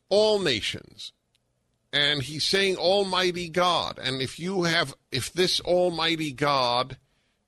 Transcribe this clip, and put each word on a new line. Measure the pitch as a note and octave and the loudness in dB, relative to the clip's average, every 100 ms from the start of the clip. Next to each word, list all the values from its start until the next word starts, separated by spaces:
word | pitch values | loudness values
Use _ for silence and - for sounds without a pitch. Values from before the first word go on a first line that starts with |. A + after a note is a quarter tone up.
| - | 0
all | G3+ G#3+ G#3 | 2 4 2
nations. | E3+ A2 - - G1+ - - _ _ _ _ _ _ _ _ | 2 0 -2 -8 -12 -18 -18 _ _ _ _ _ _ _ _
And | C#3+ C#3+ D3 | 0 0 0
he's | C3 D3+ | -4 -4
saying | - G3 G3 F3+ | 0 2 0 0
Almighty | F3 G3+ G3 F3+ F3+ F3 E3+ | 2 2 2 0 0 -2 -4
God. | E3+ F3+ D#3+ F2+ - | 0 2 2 -2 -6
And | C3 C3 | -6 -4
if | C3 - | -6 -6
you | F3 G3 | -4 -2
have, | E3+ E3+ C#3+ - _ | 0 0 -2 -6 _
if | C3 - | -6 -6
this | E3 F3+ - | 0 0 0
Almighty | - F3+ F3+ E3 E3 D#3+ D#3 | 0 2 2 0 -2 0 -4
God | B2 C#3+ C#3 B2 A#2+ C3 B2+ _ _ _ _ | 0 2 2 2 2 -2 -6 _ _ _ _